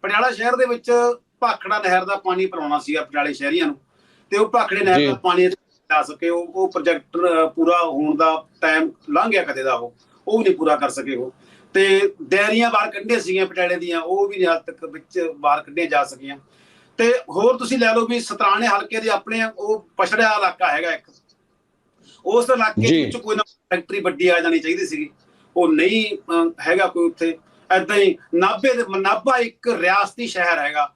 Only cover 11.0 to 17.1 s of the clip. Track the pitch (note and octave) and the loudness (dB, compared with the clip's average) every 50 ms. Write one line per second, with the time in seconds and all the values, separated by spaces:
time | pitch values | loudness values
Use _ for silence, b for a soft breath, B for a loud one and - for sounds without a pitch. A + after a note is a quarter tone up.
11 | B2+ C#3 C3 A#2+ B2+ B2+ - b b b b b b b _ F#3+ G3 G3 G3 G3 | -8 -6 -6 -6 -8 -10 -12 b b b b b b b _ 2 4 4 4 4
12 | G3+ G3 - _ D#3+ - - G3 G3+ G#3+ G#3+ A3+ A#3 A#3 A3+ G#3 A3+ - - G3 | 4 2 0 _ -4 0 2 2 2 2 2 2 2 2 2 0 0 -2 -6 -10
13 | - A3 A#3+ A3+ - F3 F#3 F#3+ F#3 - E3+ F#3 F3+ F3 F3+ E3 E3+ F3 E3+ E3 | -2 -2 -2 -2 0 -2 0 0 0 -2 0 -2 0 0 0 -2 -4 -4 -4 -4
14 | E3 E3+ F#3 G3 G3+ G3+ G3+ F#3+ F3+ E3+ E4 - - - - - E3 D#3+ D3 D#3+ | -2 -2 0 0 0 -2 0 0 0 2 0 0 -4 -10 -16 -14 -16 -16 -16 -16
15 | - _ - F3+ E3+ D#3+ D3 C#3+ D3 D3+ - - D3+ - C#3+ D#3+ E3+ D#3 D3+ C#3+ | -20 _ -6 -4 -4 -4 -6 -2 0 0 0 0 -2 -8 -4 -4 -4 0 0 0
16 | C#3+ - C3+ B2 C3+ C#3 C#3 C#3 _ b b b b b b b b b _ - | 0 -2 -6 -16 -16 -16 -16 -16 _ b b b b b b b b b _ 0
17 | A3+ A#3 | 2 2